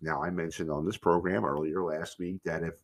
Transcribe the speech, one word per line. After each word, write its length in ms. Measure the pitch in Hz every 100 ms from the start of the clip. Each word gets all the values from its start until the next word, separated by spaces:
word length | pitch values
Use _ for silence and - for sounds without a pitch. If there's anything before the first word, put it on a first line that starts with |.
Now, 220 | 78 78
I 80 | 82
mentioned 400 | 90 82 - 80
on 160 | 73 85
this 100 | 110
program 480 | 87 85 90 101
earlier 380 | 95 71 78 87
last 380 | 87 78 87 -
week 200 | 87 92
that 180 | 85 82
if 140 | 82 -